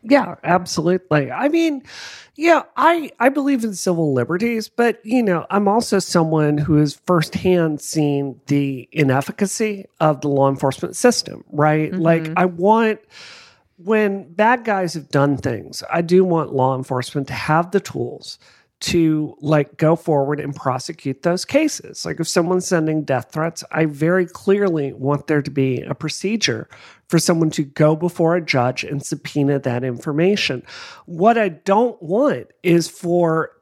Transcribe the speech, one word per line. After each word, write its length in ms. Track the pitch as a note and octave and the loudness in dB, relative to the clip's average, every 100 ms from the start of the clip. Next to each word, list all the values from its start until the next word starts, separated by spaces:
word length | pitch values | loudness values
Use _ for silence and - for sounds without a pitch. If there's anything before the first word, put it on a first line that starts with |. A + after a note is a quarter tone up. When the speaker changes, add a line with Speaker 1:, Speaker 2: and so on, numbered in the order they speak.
Speaker 1:
Yeah, 320 | A3+ C4+ - - | 4 2 2 -8
absolutely. 880 | - F3+ F3+ - D#3+ F#3 _ D3+ C3 | 0 0 0 -2 0 0 _ 0 0
I 180 | C3 C4+ | -2 0
mean, 340 | E4 E4 C#4 - - - - - | 2 0 -2 -10 -18 -18 -18 -20
yeah, 280 | - D#4+ D#4 - - | -2 4 4 2 2
I, 340 | D4 E4+ C#4+ - | 2 2 -2 0
I 80 | A#3+ | 2
believe 340 | C#4+ C#4 C#4 | 2 0 0
in 120 | A3 | -2
civil 400 | F#3 - E3+ D#3+ | -4 -2 0 2
liberties, 540 | C3 A#2+ F3 A#3 A#3 G#3+ | 0 0 -2 -2 -2 -6
but, 360 | - A#3 - | 0 0 0
you 180 | A3 B3 | 0 2
know, 240 | A3+ F3 - | 2 0 0
I'm 180 | G3+ G3+ | 0 2
also 300 | G#3+ A3+ G3 | 2 2 0
someone 600 | - F3+ D#3+ D#3 D3+ D3 | 2 2 2 2 2 2
who 180 | D3 D3+ | 2 4
has 180 | D3+ - - | 2 -2 0
firsthand 760 | F3 D3+ - F#3 F3+ D#3+ D3+ | 2 2 -2 2 2 2 -2
seen 600 | - D#3+ D3 C#3+ C#3 - - | -6 -2 0 0 -2 -8 -2
the 420 | C#3+ C#3 C3+ A2+ | 0 0 -6 -10
inefficacy 960 | - C#3 C3 - - G3 - A3 G3+ G3 _ | 0 2 2 0 -4 -4 -2 -4 -4 -12 _
of 220 | D#3 C#3+ | -4 -2
the 60 | D3 | -2
law 200 | C#3 C3+ | 2 2
enforcement 480 | C3+ C#3 C3+ F3+ - | 2 -4 -4 -8 0
system, 480 | B3 A#3 - - - | 0 2 -4 -10 -12
right? 400 | - D3+ D#3 D#3 | 0 2 2 -2
Speaker 2:
Mm-hmm. 80 | F#3 | -2
Speaker 1:
Like, 300 | E3 E3 D#3+ E3 | 2 2 0 0
I 100 | F#3 | 0
want, 540 | E3+ F#3 A3 A3+ G#3+ _ - - - - _ _ _ | 0 2 4 2 -2 _ -20 -20 -20 -20 _ _ _
when 560 | F3 A3 G#3 G3 F3 | -2 0 2 -2 -8
bad 320 | E3+ G#3+ B3 | 0 2 2
guys 300 | A3+ G3 F3+ | 0 -2 -2
have 140 | D#3+ C#3 | -6 -2
done 260 | D3 C#3+ C3+ | 2 2 2
things, 480 | C#3 A2+ - - - | -2 -6 -10 -14 -6
I 100 | E3+ | -4
do 220 | E3+ F3+ | 4 4
want 280 | F#3 E3 D3+ | 4 2 0
law 220 | C#3 C3 C3 | 0 0 0
enforcement 520 | B2+ B2+ B2+ D3 C3+ | -4 -6 -4 -6 -6
to 60 | |
have 360 | B2+ - D#3 F3 | -8 0 0 2
the 100 | G3 | -2
tools 580 | - - A#2+ - - - _ _ _ _ | -4 -8 -8 -10 -16 -20 _ _ _ _
to, 560 | - F3 E3 D#3 D3+ - | -2 2 2 2 -2 -6
like, 360 | - D#3 C#3+ _ | 0 2 0 _
go 180 | D#3 | 2
forward 460 | E3 - D3 C#3 D3 | 2 2 0 0 -4
and 160 | C#3+ C#3 | -6 -6
prosecute 680 | C3+ B2+ - E3 C#3 C3+ | -4 -4 -6 -10 -8 -4
those 220 | E3+ F3+ | -2 -2
cases. 600 | - C#4 D#4 - - - | -4 -2 -2 -4 -14 -12
Like, 140 | E3+ D#3+ | -10 -6
if 80 | E3 | -2
someone's 400 | - E3+ F#3 F3+ | 0 0 -2 0
sending 380 | F3+ D#3+ D#3 | 0 0 -2
death 260 | D3 C3 - | -2 -4 -4
threats, 320 | D#3 E3 E3 - | -6 -6 -8 -10
I 140 | D3+ | -2
very 420 | D#3+ C#3+ D#3 F#3 E3+ | -2 0 0 0 -2
clearly 680 | - - G3+ G3+ D#3+ C#3 | -4 0 2 2 0 -4
want 360 | - C3+ C#3+ - | -4 -2 -2 0
there 140 | D3+ | 0
to 80 | C#3 | 0
be 300 | C#3 C3+ B2 | -2 0 -2
a 120 | - | -6
procedure 720 | C#3+ D#3 - G3 A3 - A#2 - - - - _ | -8 -8 -6 -4 -2 -2 -4 -8 -18 -20 -20 _
for 120 | E3+ | 0
someone 300 | - E3+ D#3 | 2 2 2
to 120 | D3+ | 0
go 320 | C#3 - D3+ | -6 2 2
before 400 | D#3 F3 - E3 | 4 -2 0 0
a 60 | F3 | 0
judge 380 | D#3 C3+ B2 B2+ | 0 0 0 -2
and 220 | - C#3+ | -6 -8
subpoena 560 | - D3 - D3 C#3+ C#3+ | -6 -8 -6 -2 0 0
that 240 | C3+ A#2+ | -2 -4
information. 800 | B2+ B2 - D3 F3 G3+ - B2+ - - - - - | -4 -6 -4 0 2 2 0 -4 -8 -20 -20 -20 -14
What 320 | E3+ G3+ A#3 | 2 2 4
I 120 | G#3 | 0
don't 500 | D3 - G3 B3 A3 | -2 2 2 2 -2
want 460 | D#3 G3 C#4+ C#3+ - _ | -4 0 2 0 -6 _
is 240 | F#3 E3+ E3 | 2 2 2
for 640 | - F3 F3 E3+ D#3+ D#3 _ | -8 -2 2 2 0 -2 _